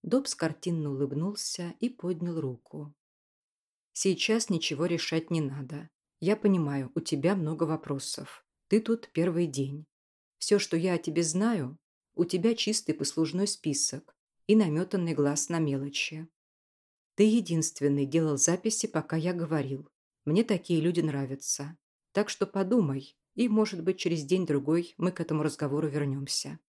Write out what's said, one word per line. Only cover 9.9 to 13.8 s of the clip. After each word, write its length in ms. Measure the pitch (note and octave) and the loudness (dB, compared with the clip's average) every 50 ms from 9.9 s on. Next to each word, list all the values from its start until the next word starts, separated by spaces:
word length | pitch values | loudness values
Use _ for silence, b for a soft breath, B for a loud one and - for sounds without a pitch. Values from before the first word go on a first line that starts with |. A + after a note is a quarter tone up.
| _ _ _ _ _ _ _ _ _ | _ _ _ _ _ _ _ _ _
Всё, 200 | _ - - G#3 | _ 2 2 2
что 200 | G3+ G3+ - - | 2 4 0 0
я 160 | E3 E3 F#3 F3+ | 0 2 2 0
о 40 | |
тебе 240 | E3 - E3 D3+ E3+ | 0 -2 0 0 0
знаю, 560 | E3+ D#3+ D#3+ F#3 G#3 A#3 A#3 F3+ C3+ B2 D3+ - _ _ _ _ _ _ _ | 0 2 2 2 2 2 2 0 -2 -4 -8 -14 _ _ _ _ _ _ _
у 80 | - F3 | -2 0
тебя 320 | E3+ - F3+ E3+ A3+ A3+ | 0 0 2 2 2 2
чистый 380 | A3+ - G#3 A3 - - - D#3 | 2 0 0 0 -2 0 -2 -4
послужной 520 | - - - - D#3+ D#3+ D3+ D3+ F3+ G3+ | -2 -4 -4 0 0 0 0 0 -2 -2
список 680 | G3+ - - - D#3+ C#3 - | -2 -2 -4 -2 -2 0 0